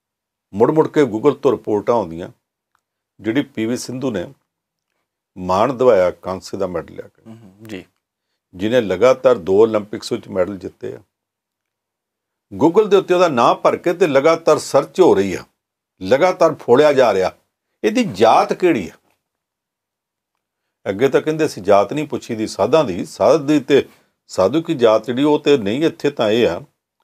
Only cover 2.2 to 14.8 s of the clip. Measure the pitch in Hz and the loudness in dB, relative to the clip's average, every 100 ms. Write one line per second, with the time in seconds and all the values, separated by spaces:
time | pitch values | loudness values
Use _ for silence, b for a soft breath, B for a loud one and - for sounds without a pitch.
2.2 | 95 - _ _ _ _ _ _ _ _ | -14 -18 _ _ _ _ _ _ _ _
3.2 | 104 127 135 - 113 123 - 127 135 98 | -6 -4 -4 -6 -6 -6 -8 -8 -6 -6
4.2 | 87 - _ _ _ _ _ _ _ _ | -10 -16 _ _ _ _ _ _ _ _
5.2 | _ 98 92 92 123 120 127 98 90 - | _ -10 -2 0 0 2 2 4 2 -2
6.2 | 95 92 - 101 92 85 71 - - _ | -10 -10 -10 -8 -8 -8 -12 -16 -20 _
7.2 | 113 113 101 98 110 95 - _ _ _ | -20 -20 -20 _ -18 -18 -18 _ _ _
8.2 | _ _ _ 87 107 123 101 90 123 131 | _ _ _ -8 -2 0 0 2 2 2
9.2 | 131 117 85 98 113 107 101 107 - 117 | 0 0 0 2 2 0 -6 -12 -10 -10
10.2 | 113 98 90 98 92 - - - _ _ | -6 -6 -4 -6 -14 -14 -16 -16 _ _
11.2 | _ _ _ _ _ _ _ _ _ _ | _ _ _ _ _ _ _ _ _ _
12.2 | _ _ _ 98 156 180 214 196 - 180 | _ _ _ -2 2 2 4 2 2 2
13.2 | 175 123 135 185 156 147 170 170 175 135 | 2 2 2 2 0 0 -2 -2 0 2
14.2 | 151 165 - 143 - 135 | 2 2 2 0 0 -2